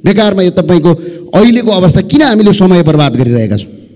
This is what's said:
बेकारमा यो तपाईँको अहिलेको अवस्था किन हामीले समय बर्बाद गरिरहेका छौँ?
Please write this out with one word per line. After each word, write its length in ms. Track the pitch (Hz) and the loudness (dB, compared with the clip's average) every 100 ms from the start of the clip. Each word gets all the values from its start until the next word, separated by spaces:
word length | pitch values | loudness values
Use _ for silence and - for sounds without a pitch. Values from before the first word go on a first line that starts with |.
बेकारमा 380 | 180 202 208 196 | 0 0 0 0
यो 80 | 180 | -2
तपाईँको 420 | 180 160 175 160 165 - - - | -2 0 2 2 -2 -6 -16 -4
अहिलेको 380 | 180 233 233 214 | 0 2 0 0
अवस्था 300 | 190 180 - | 0 0 0
किन 220 | 196 294 | 0 0
हामीले 300 | 294 214 208 | 0 2 2
समय 300 | - 185 175 | 2 2 2
बर्बाद 340 | 156 151 143 120 | 2 0 0 -2
गरिरहेका 400 | 120 120 107 101 | -2 -2 -2 -4
छौँ? 160 | - - - | -8 -20 -20